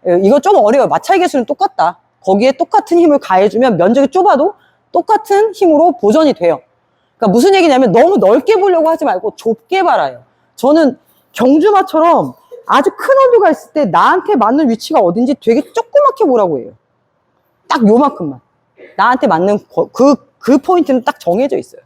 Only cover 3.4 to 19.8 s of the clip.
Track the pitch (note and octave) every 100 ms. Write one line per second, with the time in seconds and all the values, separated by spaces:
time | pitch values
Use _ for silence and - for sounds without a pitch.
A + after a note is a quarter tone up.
3.4 | G3+ G#3+ B3+ F#3 F3+ A#3+ C#4 F#4 F#4+ D4+
4.4 | D#4+ - _ _ _ F4+ - G#4+ G#4+ G4
5.4 | A4 F#4+ F4+ D4+ E4+ F4 - D#4 D#4 B3
6.4 | F3 D3+ _ _ _ _ _ _ A3 G3+
7.4 | D#4 G4 E4+ C4 C4 G#3 D#4 F#4+ F#3+ A#3+
8.4 | - G#4+ G4 F4 D#4 E4 D4 F#3 G#3 -
9.4 | A3+ A3+ _ F#4+ F4 A#3+ C#3+ B2 _ _
10.4 | _ _ B3 D#4 D4 - _ _ _ -
11.4 | B3 D4 F#4 G4+ F#4+ D#4 E4 D4+ A3+ -
12.4 | _ - - B3 D4 - - C5+ C5+ A#4+
13.4 | F#4 D4 - - C4+ E3 G#3+ F4 - G4+
14.4 | G#3+ C4+ D4+ A3+ - D#4 F#3+ F3 B3 C#4
15.4 | - A#3 - - B4 C#5+ C#5+ C#5+ F#4 B3
16.4 | F#3+ C#3+ A#2 B2 _ _ _ _ _ _
17.4 | _ _ _ D4 A3 A3+ C#4+ - D#3+ B2+
18.4 | _ _ _ _ - - G#3+ C4 C4 D#3+
19.4 | F#3 G#3 _ -